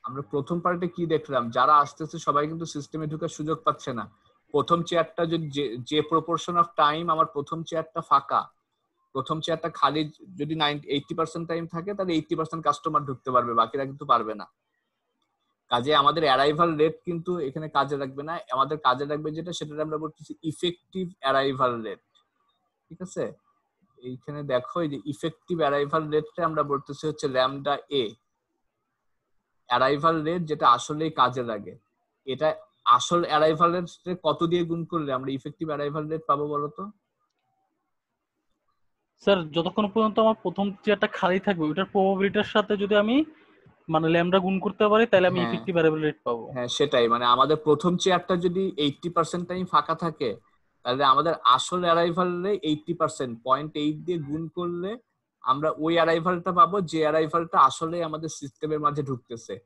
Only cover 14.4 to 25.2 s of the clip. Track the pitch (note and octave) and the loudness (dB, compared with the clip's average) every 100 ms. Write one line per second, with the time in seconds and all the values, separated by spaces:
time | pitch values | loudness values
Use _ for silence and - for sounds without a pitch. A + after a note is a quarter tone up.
14.4 | F2 _ _ _ _ _ _ _ _ _ | -12 _ _ _ _ _ _ _ _ _
15.4 | _ _ _ A#2+ C3 D3 C#3+ D3+ D3+ C3 | _ _ _ -2 2 4 4 2 2 4
16.4 | C#3+ D3+ E3+ D3+ D#3+ D#3 - E3+ E3+ F3+ | 4 4 0 4 0 0 -8 -6 -4 -4
17.4 | C#3 D#3 D#3 D3 C#3 C#3+ C#3 C3+ D3+ E3+ | -4 -6 -2 -2 0 -2 -6 -8 -8 -10
18.4 | - B2+ C3+ D#3 C3+ B2+ C#3+ D3+ D#3 D#3 | -6 -2 0 0 0 0 -2 -4 -6 -8
19.4 | F3 E3+ D3+ D3+ D#3 D3+ D#3 _ D3+ - | -10 -10 -10 -6 -6 -4 -8 _ -18 -8
20.4 | D#3+ C#3+ F3 E3+ _ F#3+ F3 - C3+ C3+ | -8 -4 -4 -4 _ -8 -8 -4 0 2
21.4 | C3+ C3+ B2+ A#2+ G#2+ F#2 _ _ _ _ | 2 0 -2 -2 -8 -12 _ _ _ _
22.4 | _ _ _ _ _ E3 F#3 F3 A2+ - | _ _ _ _ _ -16 -12 -8 -8 -8
23.4 | _ _ _ _ _ _ B2+ B2+ - D3 | _ _ _ _ _ _ -14 -14 -12 -10
24.4 | C#3+ B2 - F3 E3 C3+ D3 - | -2 -2 -2 -4 -4 -4 -8 -6